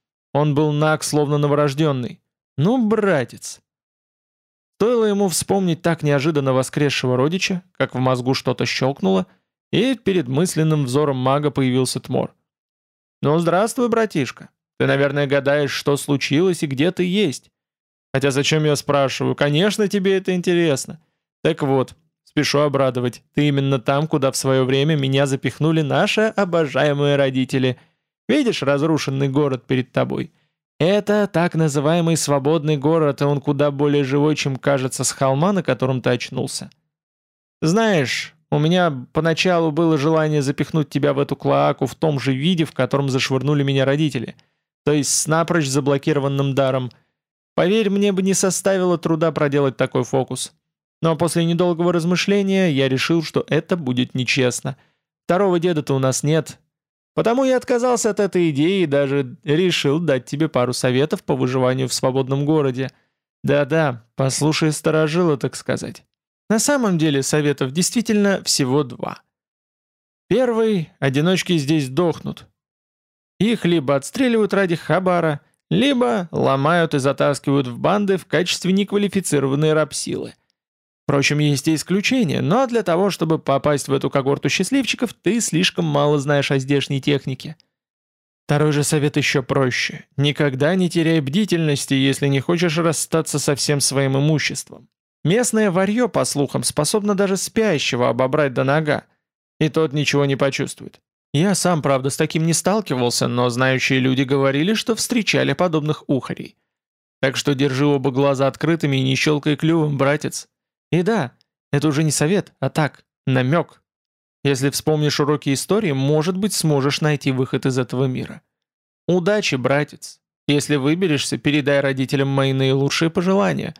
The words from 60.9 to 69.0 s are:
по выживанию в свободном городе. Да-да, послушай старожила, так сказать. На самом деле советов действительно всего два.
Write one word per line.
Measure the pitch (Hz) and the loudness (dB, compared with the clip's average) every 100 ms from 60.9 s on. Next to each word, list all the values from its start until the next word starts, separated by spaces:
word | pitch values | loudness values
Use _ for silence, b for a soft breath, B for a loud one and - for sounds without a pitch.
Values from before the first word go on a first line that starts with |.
| 127 151 196 | 2 0 -2
по | - 135 | -4 -2
выживанию | 131 131 127 131 131 | 0 0 0 0 -4
в | |
свободном | - 135 131 127 139 | -2 -2 0 -2 -2
городе. | 143 156 139 127 131 - _ _ _ _ | 0 0 0 -2 -8 -12 _ _ _ _
Да-да, | 135 143 139 160 151 120 - - | 0 0 2 0 0 -4 -8 -2
послушай | 135 123 151 151 160 | -2 0 0 0 0
старожила, | 151 - 156 156 165 175 139 | 0 0 0 0 0 0 0
так | 131 | -4
сказать. | - - 127 - - _ _ _ _ - | -6 -6 -6 -6 -14 _ _ _ _ -4
На | 220 | -2
самом | 254 285 226 170 | 0 0 2 2
деле | 156 139 | 2 0
советов | 131 151 147 139 131 | 0 0 0 0 -2
действительно | 147 180 240 220 208 202 190 | -2 -2 -2 0 2 2 0
всего | - - 131 139 | -2 0 2 0
два. | 131 - | -2 -6